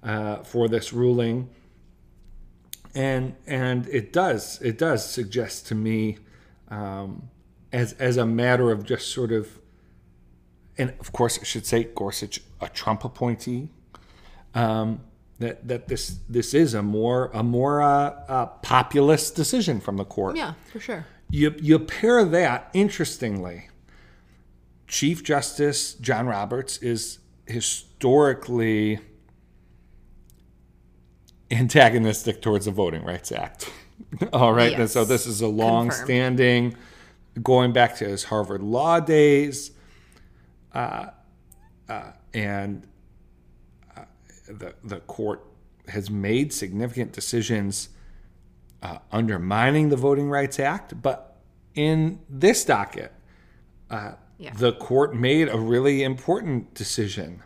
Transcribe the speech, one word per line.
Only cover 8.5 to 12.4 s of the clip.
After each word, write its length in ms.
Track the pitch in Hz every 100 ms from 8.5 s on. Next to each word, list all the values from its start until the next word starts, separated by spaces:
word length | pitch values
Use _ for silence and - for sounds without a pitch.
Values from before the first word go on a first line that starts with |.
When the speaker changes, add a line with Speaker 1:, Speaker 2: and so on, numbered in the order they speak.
| 123 120
Speaker 1:
of 120 | 110
just 240 | 101 123 -
sort 240 | - 120
of, 260 | 110 104 - _ _ _ _ _ _ _ _ _ _ _ -
and 140 | 127 -
of 120 | -
course 260 | - 117 -
I 60 |
should 220 | - 117 104
say 180 | 117
Gorsuch, 560 | 113 - 98 - 104 -